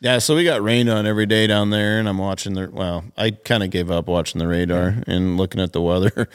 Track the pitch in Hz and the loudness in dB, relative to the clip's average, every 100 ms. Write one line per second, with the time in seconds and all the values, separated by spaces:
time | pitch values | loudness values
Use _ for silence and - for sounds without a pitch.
0 | 123 123 - 156 170 123 104 120 120 107 | 0 0 2 2 2 2 2 2 4 2
1 | 107 107 107 110 110 104 104 104 104 110 | 2 2 2 4 4 2 2 0 0 0
2 | 107 95 98 95 98 95 92 - 90 87 | 0 -2 -4 -4 -6 -6 -6 -6 -6 -6
3 | 101 - 110 104 - 113 92 90 87 85 | -10 -4 -4 -4 -4 -2 0 -2 -2 -2
4 | 82 87 80 82 85 87 87 87 90 110 | 0 -2 -2 -4 -2 0 0 0 0 -2
5 | - 92 92 90 92 95 90 85 85 90 | -2 -2 0 0 -2 -2 -4 -2 0 2
6 | 101 - 110 | 2 0 -6